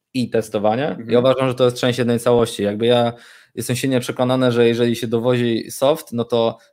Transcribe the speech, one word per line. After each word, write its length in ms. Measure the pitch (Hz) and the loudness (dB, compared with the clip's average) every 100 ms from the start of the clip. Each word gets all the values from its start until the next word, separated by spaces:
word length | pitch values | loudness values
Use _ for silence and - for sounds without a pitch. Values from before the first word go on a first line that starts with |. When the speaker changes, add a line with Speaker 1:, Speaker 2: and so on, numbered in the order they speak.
| _ | _
Speaker 1:
i 160 | 131 110 | -6 -2
testowanie. 580 | 113 - 107 107 117 147 | -2 -2 -2 0 0 -4
Speaker 2:
Mhm. 220 | 92 - | -6 -2
Speaker 1:
Ja 80 | 120 | 2
uważam, 300 | 131 127 131 | 2 2 0
że 60 | |
to 100 | 123 | 2
jest 120 | 123 123 | 0 2
część 220 | 127 123 | -2 0
jednej 220 | 120 117 | 0 0
całości. 420 | 123 120 113 - | 2 2 2 -2
Jakby 240 | 101 104 117 | -4 0 2
ja 260 | 120 120 117 - - _ | 2 0 -4 -16 -20 _
jestem 220 | - 117 123 | -10 -6 -4
silnie 240 | 135 127 | -2 -2
przekonany, 520 | - - 123 131 127 | -2 -2 0 2 2
że 160 | 117 117 | 4 2
jeżeli 280 | 117 120 113 | 4 0 0
się 100 | 117 | -2
dowozi 640 | 113 123 123 120 110 - | -2 0 0 0 -2 -6
soft, 420 | - 135 160 - | -2 0 0 -4
no 120 | 117 | -6
to 340 | 117 117 113 - _ | -2 0 0 -2 _